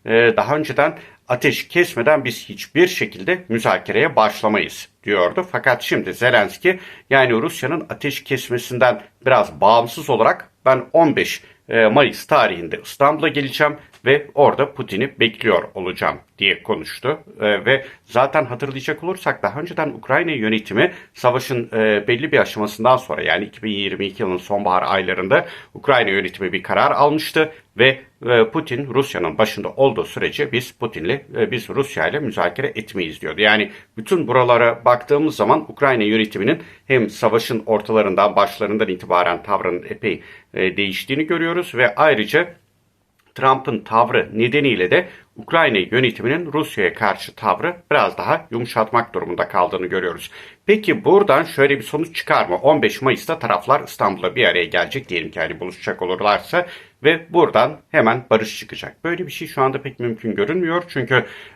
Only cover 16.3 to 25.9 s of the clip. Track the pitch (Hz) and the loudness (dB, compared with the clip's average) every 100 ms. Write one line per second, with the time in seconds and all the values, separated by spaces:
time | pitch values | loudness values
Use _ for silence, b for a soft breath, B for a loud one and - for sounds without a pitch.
16.3 | - 98 85 - 92 - - 123 160 - | -2 -2 0 -2 -6 -6 -8 -6 -6 -10
17.3 | - 107 101 104 135 B B _ 120 139 | -4 -2 0 0 0 B B _ 0 2
18.3 | 160 127 120 139 131 143 151 170 190 - | 0 -2 -6 -8 -6 -6 -6 -6 -6 -6
19.3 | - - 135 175 175 151 - - 139 175 | -4 -4 -6 -8 -6 -6 -6 -2 -2 0
20.3 | 139 107 110 - 104 175 B B - 123 | -2 -2 -2 -2 0 0 B B -2 0
21.3 | 127 - 123 117 110 107 104 104 120 151 | 0 -2 -6 -4 0 2 2 0 -2 2
22.3 | 131 98 110 107 - 117 127 - - 80 | 2 0 -2 -6 0 2 2 0 -6 -2
23.3 | 87 104 - 110 101 98 95 98 95 101 | -2 -4 -8 -6 -4 -4 -4 -6 -4 -4
24.3 | 90 - 101 101 90 65 196 190 190 95 | -4 -4 -2 0 0 2 0 0 -2 2
25.3 | 147 175 B B - - | 2 0 B B -4 2